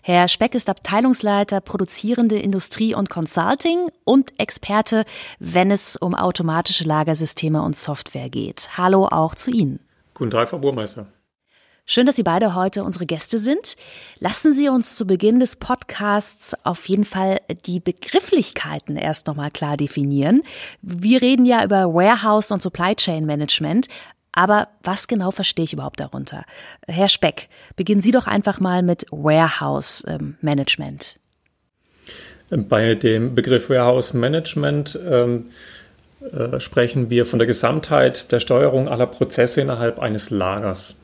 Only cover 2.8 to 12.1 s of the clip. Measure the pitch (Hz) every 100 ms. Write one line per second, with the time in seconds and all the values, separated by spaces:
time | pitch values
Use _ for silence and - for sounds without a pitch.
2.8 | 220 208 196 175 160 - 180 277 339 349
3.8 | 349 - - 269 - - - - - 208
4.8 | 214 220 214 - - - 165 180 190 202
5.8 | - - 185 - 180 - 165 160 - -
6.8 | 156 151 156 156 156 - 156 156 170 156
7.8 | - 143 - 131 127 123 - - - -
8.8 | 185 190 190 160 160 - - 233 143 135
9.8 | - _ _ - 120 113 120 175 139 127
10.8 | 104 120 98 _ _ _ _ _ _ _
11.8 | - 240 254